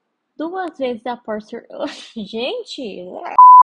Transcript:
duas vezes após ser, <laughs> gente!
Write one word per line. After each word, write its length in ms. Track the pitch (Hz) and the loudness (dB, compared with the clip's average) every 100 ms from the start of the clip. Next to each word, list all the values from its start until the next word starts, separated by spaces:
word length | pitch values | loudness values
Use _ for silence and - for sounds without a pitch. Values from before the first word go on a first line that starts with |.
| _ _ _ - | _ _ _ -12
duas 420 | 320 381 349 330 | -10 -8 -10 -8
vezes 260 | 254 240 254 | -8 -6 -10
após 420 | 240 - 214 214 | -10 -10 -10 -10
ser, 180 | 233 - | -18 -16
<laughs> 480 | - 294 - - 233 | -12 -12 -12 -16 -16
gente! 880 | 185 220 269 480 - - 226 185 180 - 349 906 988 988 | -12 -8 -8 -8 -12 -12 -12 -12 -14 -14 -2 6 8 8